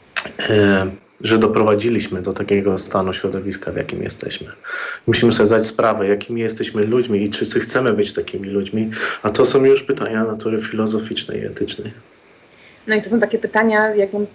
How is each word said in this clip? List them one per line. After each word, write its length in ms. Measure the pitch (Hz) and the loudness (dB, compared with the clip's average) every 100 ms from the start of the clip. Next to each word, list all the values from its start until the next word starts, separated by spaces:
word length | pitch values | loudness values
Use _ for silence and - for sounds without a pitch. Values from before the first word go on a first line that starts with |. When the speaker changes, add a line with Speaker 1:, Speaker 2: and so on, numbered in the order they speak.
| _ - - - - | _ -10 -10 -6 0
Speaker 1:
e, 420 | 107 101 95 95 - _ - | 4 6 4 0 -6 _ -6
że 160 | 110 113 | 0 4
doprowadziliśmy 840 | 104 110 107 104 120 107 - 92 | 4 4 4 4 2 0 -2 -6
do 120 | 95 | -4
takiego 440 | 92 101 101 101 92 | -4 0 2 2 0
stanu 360 | - 98 95 | -2 -2 -2
środowiska, 580 | 92 98 95 98 95 - | -2 -4 -4 -6 -8 -6
w 40 | - | -6
jakim 280 | - - | -6 -6
jesteśmy. 440 | - - - - - - - - - - - | -8 -8 -10 -10 -12 -16 -12 -8 -8 -4 0
Musimy 240 | 110 117 | 4 4
sobie 160 | - 107 | 4 4
zdać 180 | 113 110 | 4 2
sprawę, 400 | - 113 104 98 | 0 0 2 2
jakimi 340 | 101 - 117 | 0 -2 -4
jesteśmy 440 | 113 - 113 110 107 | -4 -4 -4 0 2
ludźmi 380 | 123 117 101 | 2 2 0
i 60 | 107 | 0
czy, 180 | - 110 | -2 -2
czy 120 | - | -2
chcemy 340 | - 135 123 | 0 0 2
być 200 | 104 98 | 2 0
takimi 360 | - - 95 98 | -2 -6 -8 -4
ludźmi, 400 | 101 95 110 110 - - - | -2 -2 -2 -2 -4 -6 -4
a 60 | 110 | -2
to 160 | 110 127 | 2 4
są 200 | 135 135 | 4 6
już 180 | 135 | 4
pytania 400 | - 127 107 110 | 2 -4 -2 -2
natury 380 | 113 107 113 110 | -2 -2 -2 -2
filozoficznej 800 | - 110 110 110 - - - 107 | -2 -2 0 -2 -4 -6 -6 -6
i 40 | 110 | -6
etycznej. 460 | - 104 - 113 - - _ _ _ _ - - - - | -6 -8 -8 -12 -14 -20 _ _ _ _ -20 -20 -10 -2
Speaker 2:
No 80 | 214 | -2
i 60 | |
to 80 | 202 | 0
są 100 | 226 | 0
takie 180 | 233 208 | 0 -2
pytania, 580 | 208 214 226 214 214 208 | -2 2 2 4 2 2
jak 160 | 196 | 0
bym 160 | 208 208 | -2 -6